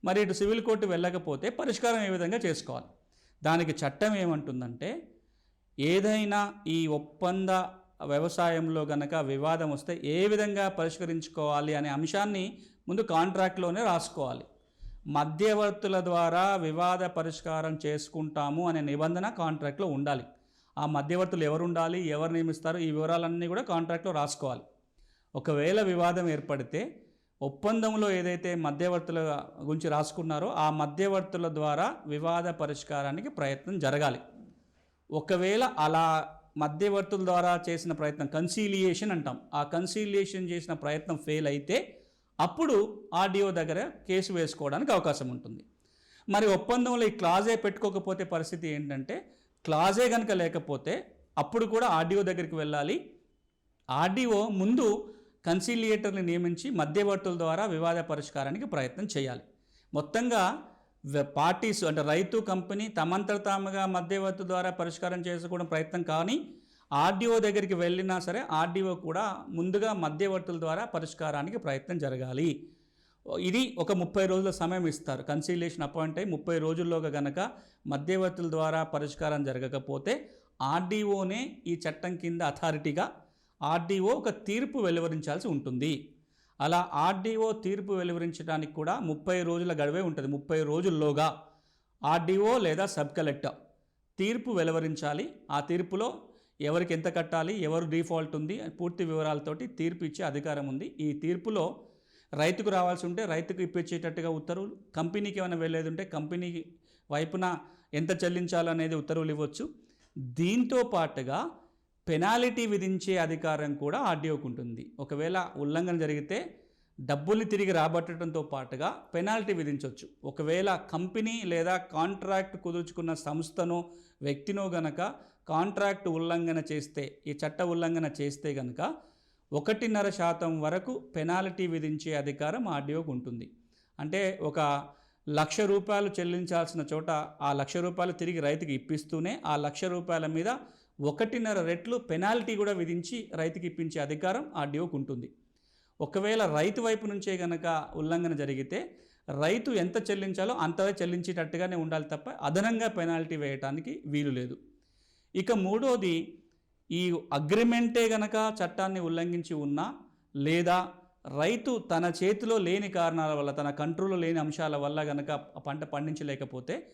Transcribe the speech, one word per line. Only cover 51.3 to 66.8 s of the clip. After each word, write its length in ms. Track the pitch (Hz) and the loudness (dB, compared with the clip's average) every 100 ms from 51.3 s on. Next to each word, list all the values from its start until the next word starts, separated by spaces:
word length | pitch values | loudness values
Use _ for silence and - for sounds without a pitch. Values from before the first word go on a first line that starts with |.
| - | -4
అప్పుడు 280 | 147 233 220 | 0 0 2
కూడా 220 | 220 247 | 2 4
ఆర్డీఓ 340 | 160 165 190 | 4 4 2
దగ్గరికి 340 | 185 185 160 160 | 2 0 -2 -4
వెళ్ళాలి. 560 | 151 147 147 302 - - _ _ _ _ _ _ - | -2 0 0 -2 -6 -20 _ _ _ _ _ _ -4
ఆర్డీఓ 580 | 131 175 196 247 202 220 | 2 2 2 2 2 2
ముందు 680 | 196 190 247 233 208 - - - _ - | 2 4 4 4 2 -2 -16 -20 _ 0
కన్సిలియేటర్ని 760 | 180 185 233 220 214 208 196 | 0 2 0 4 2 2 0
నియమించి 480 | 175 170 175 170 269 | 0 2 2 0 -2
మధ్యవర్తుల 680 | 214 151 160 202 196 196 175 | 0 2 4 4 2 0 0
ద్వారా 280 | 165 165 214 | 0 2 0
వివాద 300 | 160 165 170 | 2 2 0
పరిష్కారానికి 680 | 165 151 143 143 139 175 254 | 0 -4 -4 -4 -2 -2 -2
ప్రయత్నం 420 | 160 127 131 208 151 | -2 -2 -4 -4 -2
చేయాలి. 240 | 131 123 - _ _ _ _ | -2 -6 -12 _ _ _ _
మొత్తంగా 720 | 147 147 220 247 226 185 294 - - _ _ 147 | -4 0 0 2 4 2 0 -10 -20 _ _ -2
వె-, 180 | 143 | 0
పార్టీస్ 600 | 139 - 156 185 226 208 | 0 4 4 4 2 2
అంటే 180 | 165 156 | 2 2
రైతు, 360 | 147 156 196 226 | 2 2 4 0
కంపెనీ 500 | 220 185 175 202 220 | 0 -2 -2 -4 -4
తమంతట 580 | 214 160 185 196 208 208 | -2 0 0 0 0 0
తాముగా 400 | 196 190 190 190 | 0 0 0 0
మధ్యవర్తి 600 | 185 170 196 190 190 180 | 0 0 0 0 -2 -2
ద్వారా 220 | 180 180 | 0 0
పరిష్కారం 520 | 180 170 160 180 180 | -2 -4 -2 -4 -2
చేసుకోవడం 440 | 175 175 170 180 165 | -4 -4 -4 -4 -2
ప్రయత్నం 380 | 160 156 175 | -2 -2 -4
కానీ, 500 | 165 156 175 285 - - _ _ | 0 0 0 -2 -4 -16 _ _